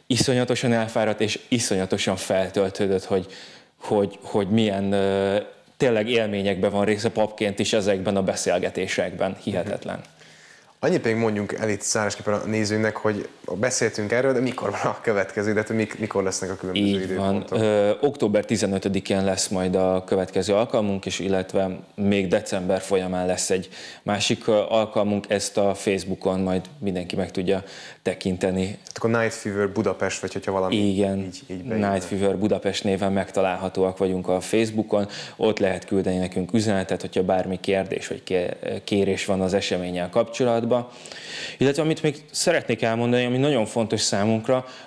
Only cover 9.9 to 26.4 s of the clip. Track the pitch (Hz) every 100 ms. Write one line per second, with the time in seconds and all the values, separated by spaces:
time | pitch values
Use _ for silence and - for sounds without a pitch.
9.9 | 92 - - - - - - - _ 143
10.9 | 175 117 113 113 104 104 - 110 101 -
11.9 | 113 104 - 107 104 - 110 104 107 110
12.9 | - 107 104 - - - 90 123 - 113
13.9 | 107 104 117 135 123 127 - 107 98 120
14.9 | - - 101 95 107 104 107 107 110 107
15.9 | - 110 98 95 92 92 95 92 92 101
16.9 | 98 92 98 98 98 95 107 110 104 101
17.9 | 101 143 - 110 104 - 107 101 95 98
18.9 | 95 - 98 98 95 - 95 92 92 92
19.9 | 92 92 98 90 95 92 98 120 123 104
20.9 | 98 95 - 92 95 92 101 95 92 -
21.9 | - 101 101 92 104 - 98 92 95 -
22.9 | 95 92 90 92 90 - 95 90 - -
23.9 | - - 104 - 117 - 107 95 110 107
24.9 | 110 104 101 101 101 - - 101 95 -
25.9 | 95 92 92 98 95